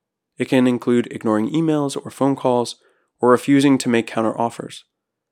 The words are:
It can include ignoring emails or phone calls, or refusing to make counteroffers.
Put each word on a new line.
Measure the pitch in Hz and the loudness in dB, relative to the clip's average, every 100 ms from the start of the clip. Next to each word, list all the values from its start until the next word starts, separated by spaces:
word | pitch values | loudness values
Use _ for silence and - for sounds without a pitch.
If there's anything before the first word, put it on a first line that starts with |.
| _ _ _ - | _ _ _ -10
It | 123 | -2
can | 131 127 | 2 2
include | 120 - 120 113 | 0 0 0 -2
ignoring | - 117 107 110 | -4 -2 -2 -2
emails | 160 160 151 143 143 | -2 0 0 -2 -6
or | - | -10
phone | - 135 | -4 -2
calls, | 135 131 123 117 - _ _ _ _ | 0 0 -2 -2 -10 _ _ _ _
or | 120 | 4
refusing | 120 - 139 139 131 | 4 4 4 4 2
to | 127 | 2
make | 117 113 | -2 -2
counteroffers. | - 110 - 117 - - - _ _ _ _ _ | -2 -2 -2 -4 -6 -14 -16 _ _ _ _ _